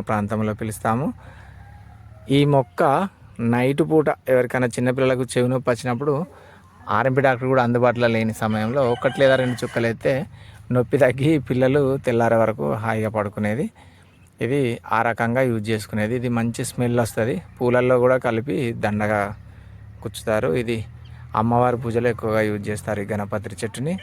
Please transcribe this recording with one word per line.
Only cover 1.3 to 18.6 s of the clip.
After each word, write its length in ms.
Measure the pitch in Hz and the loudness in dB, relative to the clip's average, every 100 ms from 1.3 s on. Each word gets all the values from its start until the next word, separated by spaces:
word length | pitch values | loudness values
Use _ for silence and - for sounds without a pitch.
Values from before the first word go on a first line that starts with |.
| - - - - - - - - - - 139 | -20 -20 -20 -20 -20 -20 -20 -20 -14 0 2
ఈ 40 | 143 | 4
మొక్క 280 | 139 127 - 165 143 190 - - - 117 | 2 2 0 2 2 0 -6 -20 -6 -2
నైట్ 300 | 120 127 147 156 | 2 2 0 2
పూట 180 | 156 156 - - | 2 2 -2 2
ఎవరికైనా 360 | 127 120 131 123 - | 2 2 0 -2 0
చిన్నపిల్లలకు 480 | 123 127 131 127 123 | -2 2 2 0 -2
చెవి 160 | 127 123 | 0 0
నొప్పి 180 | 127 127 | 0 -2
వచ్చినప్పుడు 420 | 120 127 120 143 139 180 - - - - - - 104 | -2 -2 -2 0 -2 -4 -12 -20 -20 -20 -16 -2 0
ఆర్ఎంపీ 260 | 131 131 135 | 2 4 2
డాక్టర్ 220 | 127 131 | 2 2
కూడా 100 | 131 120 | 2 2
అందుబాటులో 420 | 120 120 113 120 | 4 2 4 2
లేని 200 | 113 110 107 | 2 -2 -2
సమయంలో 420 | 110 110 110 139 127 | -2 -2 -2 0 0
ఒకటి 260 | 120 135 123 | 0 -2 2
లేదా 140 | 135 131 | 4 4
రెండు 160 | 127 120 | 2 -2
చుక్కలు 260 | 123 - 117 | -4 -2 -2
వేస్తే 240 | 113 - 135 180 - - - - 123 | -2 -2 -2 -4 -12 -20 -16 -4 -2
నొప్పి 200 | 120 131 | 0 2
తగ్గి 260 | 131 135 139 156 - | 2 2 2 2 0
పిల్లలు 320 | 127 131 143 135 135 - | 0 2 2 2 0 0
తెల్లారే 340 | 117 117 113 | 2 4 4
వరకు 300 | 110 143 143 127 | 2 0 -2 -2
హాయిగా 300 | 113 110 110 107 | -2 -2 -2 -2
పడుకునేది. 500 | 104 101 104 110 220 - - - - _ - - 120 | -4 -2 -2 -2 -6 -8 -20 -20 -20 _ -20 -8 -2
ఇది 140 | 143 123 117 - 113 | 0 -2 -4 -2 0
ఆ 20 | 113 | 0
రకంగా 340 | 113 117 120 131 | 0 0 0 0
యూజ్ 140 | 113 107 | 0 -2
చేసుకునేది. 460 | 110 104 110 107 123 | -4 -4 -4 -2 -2
ఇది 100 | 123 120 | -2 -2
మంచి 240 | 117 117 123 | -2 -4 -6
స్మెల్ 280 | - 123 120 | -4 0 0
వస్తది. 320 | 113 - 113 180 - - | 0 0 -2 -2 -8 -4
పూలల్లో 380 | 123 123 123 127 123 | 2 2 4 4 4
కూడా 120 | 127 123 | 4 0
కలిపి 320 | 113 139 180 | -2 -2 -2